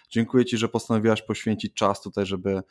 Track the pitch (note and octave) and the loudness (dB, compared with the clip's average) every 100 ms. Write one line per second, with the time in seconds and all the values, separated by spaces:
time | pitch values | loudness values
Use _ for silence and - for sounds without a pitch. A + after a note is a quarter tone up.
0 | _ A2+ A2+ B2+ B2 A2+ A2+ A2+ - A2+ | _ -2 2 4 4 2 -2 -2 -2 2
1 | A2 A2 - G#2+ - G#2 G2+ - G2+ G2+ | 2 2 0 -4 -2 -2 -4 0 0 0
2 | - - F#2+ G2 F#2+ F#2+ - | -4 -4 -4 -2 -2 -4 -6